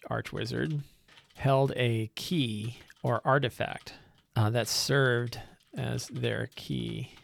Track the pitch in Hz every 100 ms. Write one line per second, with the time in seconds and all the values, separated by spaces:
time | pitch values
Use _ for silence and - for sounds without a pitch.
0 | - 113 - - 110 120 147 147 143 _
1 | _ - _ - 139 135 135 - 123 113
2 | 110 - - 175 120 107 113 - - _
3 | 127 113 - 139 127 - - - - -
4 | - _ _ - 107 120 113 - - 139
5 | 131 120 120 - - - _ - 123 120
6 | - 175 117 110 113 - - 131 113 110
7 | 123 -